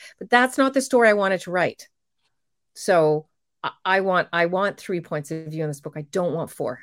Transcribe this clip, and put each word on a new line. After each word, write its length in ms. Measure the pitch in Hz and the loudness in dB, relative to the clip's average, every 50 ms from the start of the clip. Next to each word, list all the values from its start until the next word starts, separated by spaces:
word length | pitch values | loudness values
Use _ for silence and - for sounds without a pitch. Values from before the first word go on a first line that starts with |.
| - - - _ | -20 -20 -18 _
but 100 | 196 - | -4 2
that's 260 | - 240 247 254 254 - | 2 4 4 2 2 0
not 140 | 269 269 269 | 0 2 2
the 60 | 277 262 | -2 -2
story 260 | - - 247 233 220 | 2 2 4 6 6
I 60 | 208 | 4
wanted 260 | 208 196 190 190 175 - | 4 2 0 0 -2 -4
to 80 | - | -4
write. 380 | 175 180 170 135 - - - _ _ _ _ _ _ _ _ _ _ _ _ _ _ _ _ _ _ | -2 0 0 0 -2 -8 -18 _ _ _ _ _ _ _ _ _ _ _ _ _ _ _ _ _ _
So 520 | - - - 190 170 160 151 151 151 151 _ _ _ _ _ _ _ - | -10 0 2 4 4 4 4 2 0 -4 _ _ _ _ _ _ _ -10
I, 80 | - - _ _ | -10 -10 _ _
I 140 | 190 185 196 | 0 2 2
want, 280 | 190 190 185 180 160 - - | 2 2 0 0 0 0 0
I 120 | 170 170 | 0 0
want 300 | 170 180 185 196 202 - - | 2 2 0 -2 -2 -4 -6
three 220 | - - 196 175 | -8 -6 -6 -6
points 300 | 160 - 170 151 147 - | -6 -6 -8 -8 -8 -8
of 160 | 160 160 160 | -10 -10 -10
view 160 | 156 156 160 165 | -10 -8 -6 -6
in 60 | 151 | -6
this 100 | 147 147 | -6 -8
book. 140 | - 151 - | -12 -12 -12
I 60 | 156 151 | -12 -14
don't 320 | - - 185 180 175 135 | -6 -4 -4 -2 -2 -2
want 160 | 165 151 - | -4 -6 -8
four. 300 | - - 156 113 123 - | -8 -8 -6 -6 -6 -10